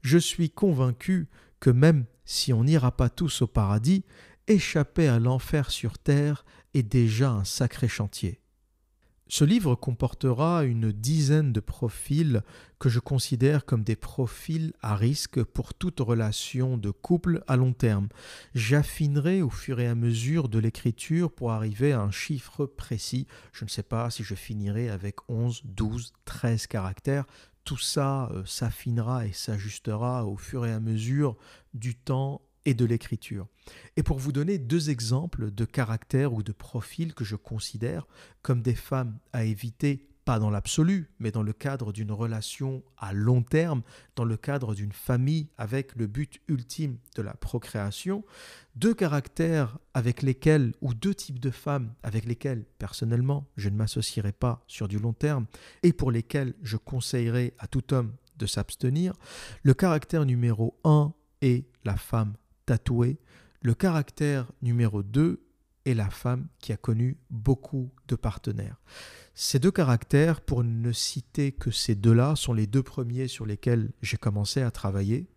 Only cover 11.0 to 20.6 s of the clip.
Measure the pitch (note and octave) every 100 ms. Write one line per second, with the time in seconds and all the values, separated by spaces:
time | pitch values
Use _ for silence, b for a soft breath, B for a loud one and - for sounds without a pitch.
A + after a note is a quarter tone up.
11 | A#2 D#3+ C#3 D3+ D3 A2 - - A#2 -
12 | - C#3+ D#3+ A2+ B B B B B2+ A#2
13 | - C3+ - A#2+ C3 D3 - A#2 G#2+ A2
14 | - - A#2+ - - D#3+ D#3+ - A2 G2+
15 | A#2 D3 - C3 A2+ - - - F3+ -
16 | A#2 A#2 G#2+ G2+ - B2+ C3 B2 G2+ -
17 | - F3 F3+ E3 - B2+ B2+ A#2+ A#2 G2+
18 | G2 B B B B B2+ A2 D3 D3 -
19 | D3+ C#3+ D3+ F#3+ C#3+ - - B2 A#2+ A#2
20 | A#2 A2+ B2 D#3+ B2+ A2